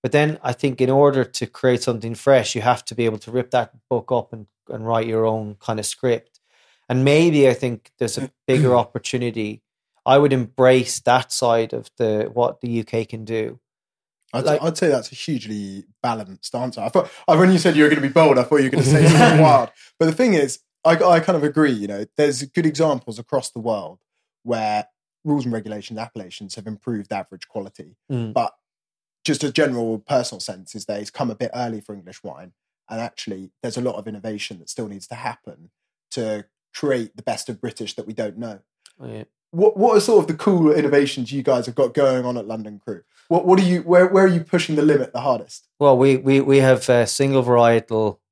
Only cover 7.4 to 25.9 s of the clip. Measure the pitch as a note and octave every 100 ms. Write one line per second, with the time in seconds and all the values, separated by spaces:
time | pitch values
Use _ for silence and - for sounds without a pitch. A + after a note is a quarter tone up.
7.4 | C3+ A#2+ B2+ A2+ _ _ A#2 - F2 _
8.4 | - C3 C3 B2 A#2 B2 - B2+ A#2+ A2+
9.4 | G#2+ A2 _ _ _ _ - C#3 D3 C3
10.4 | A#2 - B2+ C3 B2+ - - B2+ - -
11.4 | B2 A#2 A2+ A#2 - _ A2+ G#2+ G#2+ A#2
12.4 | A#2+ - B2 A#2 A2 A#2 A2+ A2+ A2 A2+
13.4 | A2 - _ _ _ _ _ _ _ B2
14.4 | C3+ D3 D#3+ D#3+ F3+ G#3+ - - - C3
15.4 | G#2+ G#2 G2 G2 - _ A#2+ A2+ F#2+ F#2
16.4 | - A#2+ B2+ A#2 G2+ F#3+ - - - D#3+
17.4 | F#3 F#3 F3+ D3+ D3+ D3 C#3 E3 D#3 B2+
18.4 | B2 D3 C3 C#3 B2+ C#3+ D#3 D#3 D3 D#3
19.4 | D3+ C#3 A#2 _ - _ D#3+ D#3+ B3 E3+
20.4 | C#3 - _ _ D#3+ E3 F3+ E3+ E3 E3+
21.4 | D3 D#3 D3+ A2+ G2+ G2+ G#2 - D3 B2+
22.4 | C#3 - D#3 D3 D#3+ C3 - A2 A#2 C#3
23.4 | - A#2+ A2+ G#2 E2 F#2 _ _ _ _
24.4 | A#2+ A2+ G#2+ G#2+ - _ _ _ D3+ C#3+
25.4 | B2 A2+ G#2+ G#2 -